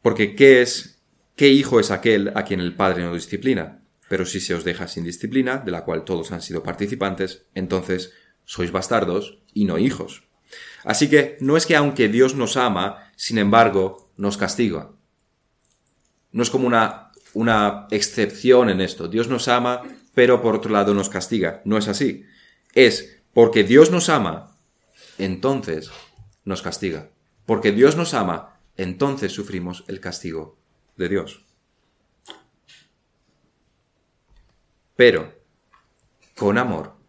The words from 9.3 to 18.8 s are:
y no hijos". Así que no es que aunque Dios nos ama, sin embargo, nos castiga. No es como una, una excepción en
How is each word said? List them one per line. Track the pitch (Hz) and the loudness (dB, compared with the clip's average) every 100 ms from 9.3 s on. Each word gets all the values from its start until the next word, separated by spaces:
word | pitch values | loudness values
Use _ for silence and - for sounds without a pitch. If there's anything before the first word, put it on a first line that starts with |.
| - _ | -18 _
y | 107 | -4
no | 101 82 | -2 0
hijos". | 123 - 87 - _ _ _ - - - | -2 -2 -12 -16 _ _ _ -20 -20 -20
Así | - 110 147 | -6 -2 4
que | 147 135 - | 4 2 -4
no | 135 156 | 0 0
es | 160 | 2
que | 156 | 0
aunque | 147 135 113 | 0 0 0
Dios | 113 127 | 4 2
nos | 139 117 135 | 2 -4 -2
ama, | 123 92 98 - - _ | -2 -2 -4 -8 -20 _
sin | - 117 | -4 0
embargo, | 101 117 113 98 95 - _ - | 4 6 6 4 -2 -6 _ -6
nos | 101 101 | -6 -4
castiga. | 98 - 117 80 73 _ _ _ _ _ _ _ _ _ _ _ _ _ _ | -6 -2 -2 -2 -12 _ _ _ _ _ _ _ _ _ _ _ _ _ _
No | - | -4
es | 120 | -2
como | 131 123 | 0 2
una, | 117 110 - - _ _ | 2 0 -4 -20 _ _
una | 104 117 110 104 101 - | -4 2 2 2 -2 -6
excepción | 107 - - 104 - 127 127 120 | -4 -4 -2 -4 -2 4 6 6
en | 92 | 0